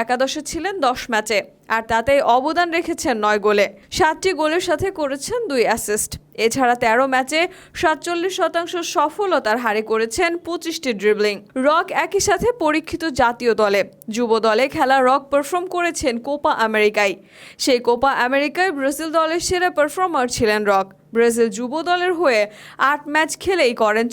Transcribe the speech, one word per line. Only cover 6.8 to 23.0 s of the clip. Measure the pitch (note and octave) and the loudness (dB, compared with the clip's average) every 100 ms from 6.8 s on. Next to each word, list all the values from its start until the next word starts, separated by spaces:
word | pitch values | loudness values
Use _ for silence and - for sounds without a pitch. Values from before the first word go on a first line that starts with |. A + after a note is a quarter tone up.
তেরো | A#3 A#3 C4+ | 2 2 2
ম্যাচে | B3+ C4 D#4+ F4+ - - - | 0 0 -2 -2 -4 -16 -2
সাতচল্লিশ | E4+ D4+ E4+ F4 F#4 F#4 | 0 0 -4 -4 -4 -2
শতাংশ | E4 E4+ E4+ F4+ E4+ F4 | -2 -2 -4 -6 -2 0
সফলতার | D4+ D#4 G4+ D4+ A3+ A#3 | 0 0 0 0 0 0
হারে | A#3+ G#3+ A3 | 0 -2 0
করেছেন | A3 A3+ C#4 E4+ E4+ D#4+ | -2 -2 0 -2 -2 -6
পঁচিশটি | E4+ E4+ D#4+ C4+ G#3 | -8 -8 -6 -6 0
ড্রিবলিং। | G#3 G#3 G#3 G3+ - C4 C4+ | 0 2 0 -2 -6 -2 2
রক | D#4+ F#4 - | 2 0 -2
একই | D#4+ G4 G4 | -2 0 0
সাথে | E4+ G#4+ A#4+ | 2 0 0
পরীক্ষিত | D#4 D#4+ D#4+ E4 D#4+ B3+ | 0 0 -2 -6 -4 2
জাতীয় | A#3+ A#3+ A#3+ A3 | 0 2 0 2
দলে। | G#3 G3+ F#3+ - - G#3+ | 2 2 -2 -8 -8 -4
যুব | A#3+ A3 A3+ | 0 2 2
দলে | G#3+ C4+ D#4+ | 2 0 0
খেলা | B3+ C4+ B3+ | 2 4 4
রক | C#4 C#4 | 2 2
পারফর্ম | C#4 C#4+ F4+ F4+ F4 | -2 0 -4 -4 -2
করেছেন | E4+ E4 D4+ A#3 A#3+ | -2 -2 -2 -4 -4
কোপা | D4 D#4 - A3 | -2 0 0 0
আমেরিকায়। | G#3+ G#3+ G#3 G3+ F3 - - - - | 2 2 2 0 -2 -12 -20 -20 -4
সেই | - B3 A#3+ | 0 2 2
কোপা | A#3+ C#4 C4 B3 | 2 2 2 0
আমেরিকায় | C#4 D4 E4 F#4 C#4+ | 0 0 0 -2 0
ব্রাজিল | C4+ C#4+ D#4+ D#4+ | -2 -2 -2 0
দলের | D#4+ E4 - | 0 -2 -2
সেরা | F4+ F4+ F4+ | 0 0 0
পারফর্মার | D4 F#4 F#4 D4+ B3 - | 0 0 -2 0 -2 0
ছিলেন | A3 G#3+ G#3 | 0 2 2
রক। | G3 F#3+ - _ A3+ | 2 0 -10 _ 2
ব্রাজিল | A#3 A#3 A3+ G3+ | 2 4 0 0
যুব | A#3+ D4+ E4 | -6 -4 -2
দলের | F4 F4+ E4 | 0 0 2
হয়ে | E4 A3 G#3 - - - C4+ | 2 2 0 -6 -18 -2 0
আট | D4 | 0